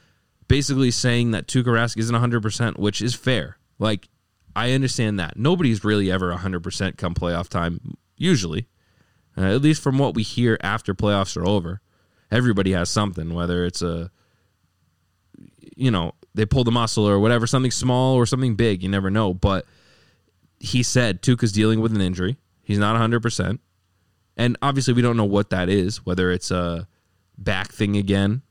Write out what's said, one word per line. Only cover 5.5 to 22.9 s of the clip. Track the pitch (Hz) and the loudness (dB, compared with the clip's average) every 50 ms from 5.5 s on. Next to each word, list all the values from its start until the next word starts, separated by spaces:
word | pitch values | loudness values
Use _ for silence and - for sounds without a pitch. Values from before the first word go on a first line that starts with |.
| 180 175 170 123 113 98 - | 2 2 2 2 0 0 0
really | 104 107 104 98 92 | 0 2 2 2 2
ever | 92 95 92 90 | 0 0 0 -2
a | 87 87 | -4 -4
hundred | 90 98 92 87 82 | -4 -6 -6 -6 -6
percent | 92 - - 98 92 - - | -6 -6 -4 -4 -6 -6 -4
come | - 87 85 | -6 -4 -4
playoff | - 90 87 87 85 90 - | -2 -2 -2 -2 -4 -4 -4
time, | - 90 85 85 85 82 - - - - _ _ _ - | -4 -4 -2 -2 -4 -6 -10 -14 -16 -16 _ _ _ -4
usually. | - 185 180 117 92 82 78 98 120 - _ _ _ _ _ _ _ _ _ _ _ _ - | 0 0 0 0 0 -2 -6 -6 -8 -10 _ _ _ _ _ _ _ _ _ _ _ _ -6
Uh, | - 95 | -2 0
at | 95 104 131 | 0 2 2
least | 143 151 156 - | 4 2 2 2
from | - 143 131 135 | 0 0 2 2
what | 139 120 82 | 2 0 0
we | 113 | -2
hear | 107 - - - 120 117 113 - | -4 -4 -2 -2 0 0 0 0
after | - 95 104 113 - - 95 | -2 -4 -4 -4 -4 -6 -4
playoffs | - - 104 101 98 95 92 - | -2 0 0 0 0 0 -2 -4
are | 85 87 92 | -4 0 0
over. | 104 101 85 82 90 104 _ _ _ _ _ _ _ _ _ - | 0 0 -2 -4 -8 -12 _ _ _ _ _ _ _ _ _ -4
Everybody | 104 120 123 123 104 98 98 95 95 | -2 0 2 2 2 2 0 0 0
has | 87 87 87 | 0 -2 -2
something, | - 107 104 101 82 82 80 82 85 | -2 -2 -2 -2 -4 -6 -8 -6 -4
whether | 87 87 87 87 87 87 | -4 -4 -2 -2 -2 -2
it's | 87 - - | -4 -4 -6
a, | 87 87 85 85 82 87 - _ _ _ _ _ _ _ _ _ _ _ _ _ _ _ _ _ _ _ _ _ _ _ _ - - - _ _ - - - | -6 -6 -6 -6 -8 -12 -14 _ _ _ _ _ _ _ _ _ _ _ _ _ _ _ _ _ _ _ _ _ _ _ _ -20 -20 -20 _ _ -20 -18 -6
you | - 127 131 | 0 0 2
know, | 110 90 82 - - _ _ - - | 2 2 -2 -4 -8 _ _ -8 -2
they | - 110 | 0 0
pulled | 107 - 135 123 117 | 2 2 2 2 2
a | |
muscle | 117 120 117 110 - 113 107 104 | 2 2 0 0 2 2 4 4
or | 101 101 | 6 6
whatever, | 104 113 120 117 113 113 | 4 4 4 2 2 2
something | - 131 131 123 | 0 2 0 0
small | - - 127 127 123 127 131 131 131 | 0 0 0 2 2 2 2 4 4
or | 127 120 | 4 2
something | 110 135 127 131 123 110 | 2 0 0 0 0 0
big, | 95 117 113 101 87 92 | 2 2 2 0 0 -2
you | 95 | -2
never | 98 98 95 95 | -2 0 0 0
know. | 98 110 110 95 90 | 0 0 0 0 0
But | 92 - 101 95 92 - _ _ _ _ _ _ _ _ _ _ _ _ _ _ _ _ _ _ _ | 0 2 2 2 0 -4 _ _ _ _ _ _ _ _ _ _ _ _ _ _ _ _ _ _ _
he | - 110 - 123 120 | -8 -2 0 0 0
said | - - 127 123 110 92 - | 2 2 2 2 2 0 -2
Tuukka's | - 127 123 117 123 110 | 2 2 2 2 2 0
dealing | 95 104 107 110 113 110 | 2 2 4 4 4 2
with | 110 113 110 | 2 2 2
an | 104 | 0
injury. | 95 90 92 87 90 95 135 - _ _ _ _ _ | 0 0 -2 -2 -2 -4 -4 -6 _ _ _ _ _
He's | - 101 101 | -2 0 0
not | 104 104 | 2 2